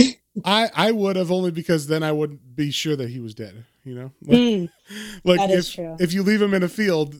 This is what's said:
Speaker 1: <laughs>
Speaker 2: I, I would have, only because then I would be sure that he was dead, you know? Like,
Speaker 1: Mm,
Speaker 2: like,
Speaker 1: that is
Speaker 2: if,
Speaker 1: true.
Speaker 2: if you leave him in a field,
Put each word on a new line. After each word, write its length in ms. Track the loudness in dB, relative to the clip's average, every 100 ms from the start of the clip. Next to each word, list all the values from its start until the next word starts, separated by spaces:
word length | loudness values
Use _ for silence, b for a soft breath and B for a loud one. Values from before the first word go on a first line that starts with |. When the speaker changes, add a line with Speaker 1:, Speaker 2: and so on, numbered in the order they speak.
| 2
Speaker 1:
<laughs> 320 | 0 _ -6 0
Speaker 2:
I, 240 | 0 0
I 180 | 2 2
would 240 | 2 0 0
have, 160 | 0
only 200 | 0 0
because 360 | -2 0 0 0
then 160 | 0
I 80 | 0
would 440 | 0 -2 -6 -10 -4
be 160 | -4
sure 240 | -2 -2 -2
that 140 | -4
he 100 | -8
was 140 | -12
dead, 320 | -12 -14 -16 -20 _
you 120 | -16 -14
know? 160 | -14 -14
Like, 160 | 4 6
Speaker 1:
Mm, 300 | 6 2 -2 -10 B -16 -14 -2
Speaker 2:
like, 160 | 2 4
Speaker 1:
that 100 | 4
is 200 | 2 0
Speaker 2:
if, 60 | -8
Speaker 1:
true. 200 | -10 -4
Speaker 2:
if 140 | -2
you 100 | 0
leave 180 | 2 2
him 120 | 2
in 100 | 2
a 60 | 0
field, 460 | -2 0 0 -2